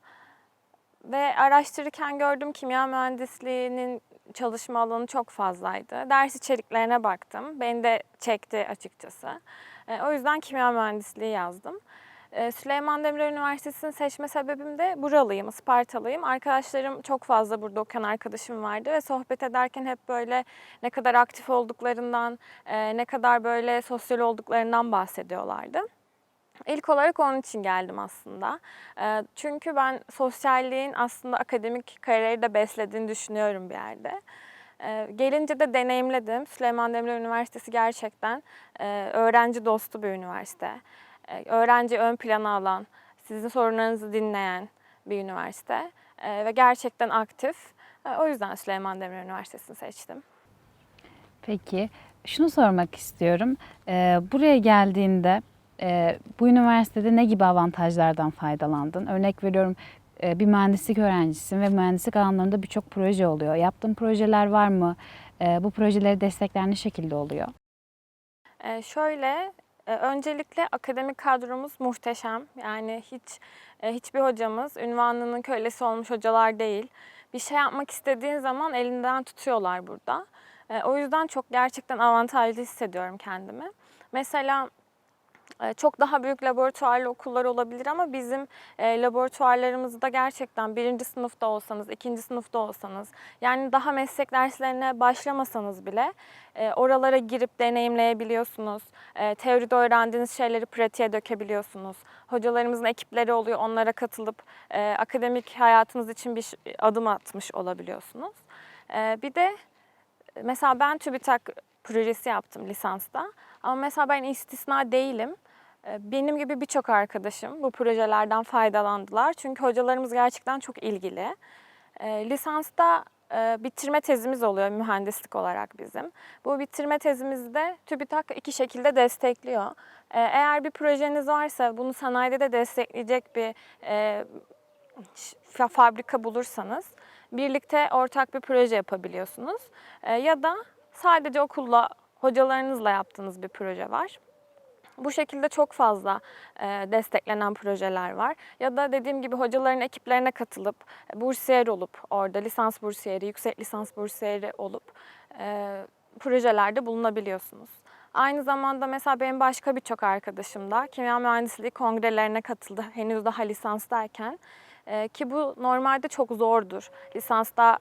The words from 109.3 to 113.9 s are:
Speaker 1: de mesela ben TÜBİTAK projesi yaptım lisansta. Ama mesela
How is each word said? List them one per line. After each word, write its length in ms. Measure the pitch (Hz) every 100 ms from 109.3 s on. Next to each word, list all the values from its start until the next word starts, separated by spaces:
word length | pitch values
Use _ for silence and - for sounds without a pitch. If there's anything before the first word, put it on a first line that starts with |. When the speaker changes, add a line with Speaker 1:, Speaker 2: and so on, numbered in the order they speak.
| 302
Speaker 1:
de 220 | 370 415 - _ _ _ _ _ _ -
mesela 360 | 233 254 285 254
ben 180 | 285 311
TÜBİTAK 520 | - 254 - 247 - - - _
projesi 460 | - 226 226 226 254
yaptım 380 | 208 - - 190
lisansta. 640 | 202 202 190 - 262 370 - - -
Ama 120 | - 262
mesela 340 | 285